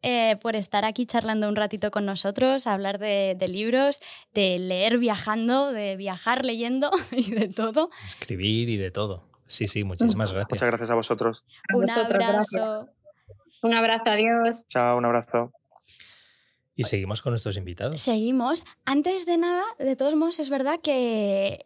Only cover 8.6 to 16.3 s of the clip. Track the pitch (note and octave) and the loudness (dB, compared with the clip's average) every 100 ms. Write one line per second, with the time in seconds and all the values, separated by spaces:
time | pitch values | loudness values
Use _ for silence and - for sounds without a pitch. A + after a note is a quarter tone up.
8.6 | A#2+ G#2+ F#2+ F2+ G#2 F2 - _ - - | 0 -2 -2 -4 -4 -6 -14 _ -2 0
9.6 | G#2 - G2+ F2 A#3 G2+ G#2+ F#2 G2+ G#2+ | 2 0 -2 0 2 2 0 -2 -2 0
10.6 | A#2+ A#2 A#2 A#2 A2 A2 A2+ A2+ - - | 0 0 0 0 0 0 0 -2 -8 -12
11.6 | - B3 - A3+ A3+ G3 G#3 G#3 G#3+ G#3+ | -2 0 2 2 2 2 2 2 0 -2
12.6 | A3 G#3+ A3+ _ - - - - _ _ | -4 -6 -10 _ -20 -20 -20 -20 _ _
13.6 | A#3 A#3 A3+ A3+ A3+ G#3 A3+ A#3 A#3 A#3 | 2 4 4 2 2 2 4 4 2 0
14.6 | - B2+ A#2+ B2 A#2+ A#2+ A2+ A#2+ A#2+ - | -4 0 2 4 2 2 0 -2 -2 -6
15.6 | _ _ _ - - - - | _ _ _ -20 -20 -20 -20